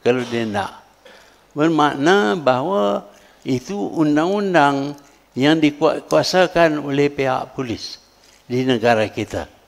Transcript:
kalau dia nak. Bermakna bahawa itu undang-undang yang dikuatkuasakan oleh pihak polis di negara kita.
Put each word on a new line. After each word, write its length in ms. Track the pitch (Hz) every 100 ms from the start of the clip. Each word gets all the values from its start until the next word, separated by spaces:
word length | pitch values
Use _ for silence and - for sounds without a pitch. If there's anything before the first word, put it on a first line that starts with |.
| 117
kalau 160 | 127 117
dia 200 | 117 113
nak. 400 | 101 95 - _ _ - - - _ _
Bermakna 880 | 143 160 156 147 - 147 202 208 190
bahawa 720 | 131 127 156 202 202 202 - - _ _
itu 320 | - 127 - 202 196
undang-undang 1040 | - 151 147 170 208 196 170 143 139 143 147 - _ _
yang 240 | 123 139 160
dikuatkuasakan 1200 | 151 147 156 143 - 156 147 185 175 175 165 151
oleh 320 | 143 139 143
pihak 480 | 143 135 127 - -
polis 400 | 127 98 - - _ _ _ _ -
di 160 | 123
negara 480 | 131 123 117 113 104
kita. 400 | - 104 98 76 _